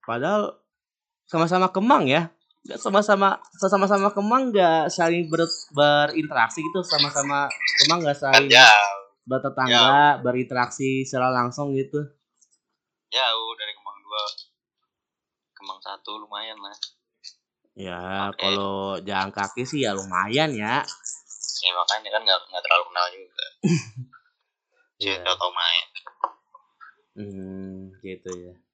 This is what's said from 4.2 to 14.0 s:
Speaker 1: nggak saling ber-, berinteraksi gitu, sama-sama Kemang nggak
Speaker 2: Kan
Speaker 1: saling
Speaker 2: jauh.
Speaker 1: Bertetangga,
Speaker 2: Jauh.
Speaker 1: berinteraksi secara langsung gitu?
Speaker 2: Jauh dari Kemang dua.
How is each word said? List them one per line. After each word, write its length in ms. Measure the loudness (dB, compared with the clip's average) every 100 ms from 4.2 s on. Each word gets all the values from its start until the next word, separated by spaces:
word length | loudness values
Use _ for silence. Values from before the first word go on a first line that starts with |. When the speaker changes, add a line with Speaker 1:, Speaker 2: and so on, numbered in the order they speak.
| 0 0 2
Speaker 1:
nggak 400 | 4 4 4 0
saling 320 | 0 0 0 -2
ber-, 240 | 0 -2 -4 -8
berinteraksi 880 | 2 4 4 2 0 -2 0 0 -2
gitu, 240 | -4 -4 -2
sama-sama 640 | -2 0 -2 -2 -2 -2 -4 -4 2
Kemang 220 | 2 2 0
nggak 120 | -2
Speaker 2:
Kan 40 | 4 4
Speaker 1:
saling 120 | 8
Speaker 2:
jauh. 500 | 10 10 10 4 -4 -14 _ -6
Speaker 1:
Bertetangga, 500 | -4 -4 -2 2 4 6 8 6 4
Speaker 2:
Jauh. 60 |
Speaker 1:
berinteraksi 840 | 0 -2 -2 -2 -2 -2 -2 -2
secara 260 | -2 -2 0
langsung 440 | 0 -2 -4 -4
gitu? 240 | -4 -4 -6 -8 _ _ _ _ _ _ _ _ _ _
Speaker 2:
Jauh 440 | -2 0 -2 -6
dari 200 | -10 -12
Kemang 240 | -14 -18
dua. 240 | -18